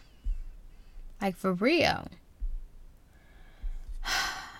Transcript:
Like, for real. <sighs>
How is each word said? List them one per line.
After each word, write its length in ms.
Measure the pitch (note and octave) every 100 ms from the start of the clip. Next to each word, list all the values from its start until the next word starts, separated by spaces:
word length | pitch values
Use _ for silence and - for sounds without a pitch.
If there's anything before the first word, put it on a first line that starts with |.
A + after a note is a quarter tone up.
| - - - - - - - - - - - -
Like, 140 | G3+ F3+
for 160 | F#3+
real. 560 | F3+ A3 E4+ D2+ - - - - - - - - - - - - - - - - - - - - -
<sighs> 40 | - - - - - -